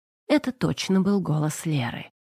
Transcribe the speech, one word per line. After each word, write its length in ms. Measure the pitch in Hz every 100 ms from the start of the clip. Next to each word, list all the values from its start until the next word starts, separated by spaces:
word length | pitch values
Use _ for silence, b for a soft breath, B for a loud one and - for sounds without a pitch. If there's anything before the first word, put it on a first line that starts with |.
| _ _ -
Это 240 | 294 -
точно 480 | - 165 - - 190
был 180 | 190 202
голос 460 | 160 151 151 - 165
Леры. 460 | 147 120 - - _ _